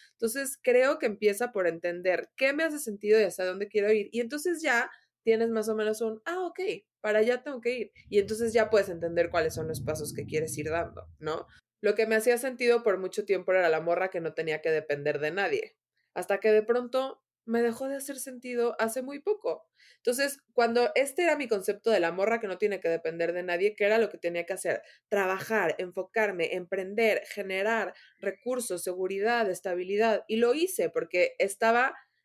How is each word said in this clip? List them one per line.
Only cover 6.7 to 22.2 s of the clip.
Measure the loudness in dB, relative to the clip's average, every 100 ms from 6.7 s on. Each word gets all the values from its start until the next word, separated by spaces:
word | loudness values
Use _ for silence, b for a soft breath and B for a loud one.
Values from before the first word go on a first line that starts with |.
| -6 -10 _
para | 0 4
allá | 4 2
tengo | -4 -6
que | -4 -4
ir. | -6 b 0
Y | 0
entonces | 2 0 0
ya | 2 4
puedes | 4 2
entender | -2 -2 0 0
cuáles | 2 0
son | -2 -6
los | -4
pasos | -4 -4 -6
que | -8
quieres | -6 -4 -4 -4
ir | -4
dando, | -2 -4 -8 -18 -10
¿no? | -6 -6 -8 b _ _
Lo | 0
que | 2 2
me | 4
hacía | 4 2
sentido | 0 0 4 4
por | 4 2
mucho | 0 -4
tiempo | 0 0 2
era | 4 4
la | 2
morra | 2 0 0
que | -2
no | -4
tenía | -4 -4 -2
que | 0
depender | 0 0 -2 -2 -2
de | -2
nadie. | -2 -2 -2 -4 _ _ _ _
Hasta | -10 -4 0
que | 4
de | 4
pronto | 4 0 -2 -4 -4 -8 _ _
me | -4 0
dejó | 0 -2 -6
de | -6
hacer | -8 -10
sentido | -12 -12 -6 -2 0 0
hace | -2 -2
muy | -6 -6
poco. | -2 -2 -2 -6 -10 b b b
Entonces, | -4 0 -2 -4 _
cuando | 0 2 4 2
este | 2 0 0
era | 2 2
mi | 0
concepto | -2 -2 -2 2
de | 2
la | 2
morra | 0